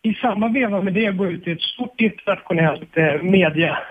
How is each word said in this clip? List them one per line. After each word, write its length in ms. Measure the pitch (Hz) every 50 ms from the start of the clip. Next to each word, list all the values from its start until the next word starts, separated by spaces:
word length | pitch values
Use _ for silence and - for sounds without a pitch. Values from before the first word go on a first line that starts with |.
i 120 | - 226 202
samma 340 | - - 247 196 202 214 233
veva 320 | 226 277 254 214 202 196
med 120 | 185 202 180
det 180 | 202 226 208
gå 160 | 196 185 202 180
ut 200 | 170 - - 175
i 40 |
ett 100 | 170 156
stort 400 | - - - - 247 240 - -
internationellt, 960 | 233 220 - - - - 190 - - - 185 165 165 156 143 151 156 - - 165
eh, 240 | 160 151 143 151
media, 560 | 160 185 196 190 180 156 147 151 165 151 147 - - -